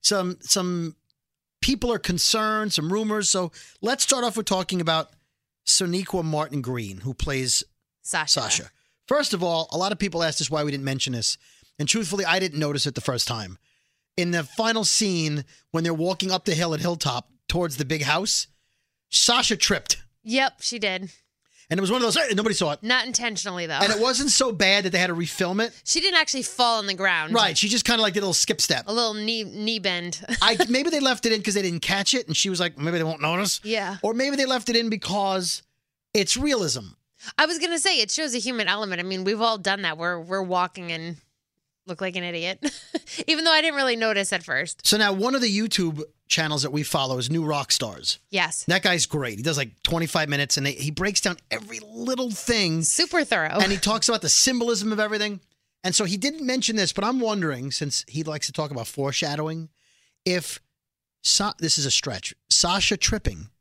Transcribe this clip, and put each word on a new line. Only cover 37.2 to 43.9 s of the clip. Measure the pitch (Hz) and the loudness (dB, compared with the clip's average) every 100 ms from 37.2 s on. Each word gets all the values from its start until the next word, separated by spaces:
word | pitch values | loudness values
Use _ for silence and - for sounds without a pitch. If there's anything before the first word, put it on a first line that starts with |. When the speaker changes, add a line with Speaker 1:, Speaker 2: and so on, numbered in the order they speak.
| - - | -8 0
Speaker 2:
I | 311 | 2
was | 330 | 2
gonna | 330 330 | -2 0
say, | 392 330 | 0 2
it | 214 | 0
shows | - 311 240 | -2 -2 -2
a | |
human | 214 240 185 | -4 -2 -2
element. | 202 214 180 | -2 -2 -4
I | |
mean, | 180 190 | -4 -2
we've | 185 214 | -2 2
all | 226 220 | 0 0
done | 190 196 | -2 -2
that. | 180 156 | -2 -2
We're, | 170 175 | -4 -4
we're | 165 190 | -4 -4
walking | 185 180 180 - 175 | 0 0 0 -4 -8
and | 165 165 160 _ _ _ _ _ _ - | -8 -8 -12 _ _ _ _ _ _ -14
look | 175 | -8
like | 190 180 | -6 -6
an | |
idiot, | 175 170 170 190 294 - - 311 | -6 -4 -6 -4 -6 -8 -8 -8
<laughs> | - - - | -8 -10 -2
even | 311 330 | 2 4
though | |
I | 311 | 4
didn't | 320 285 | 4 0
really | 262 | 0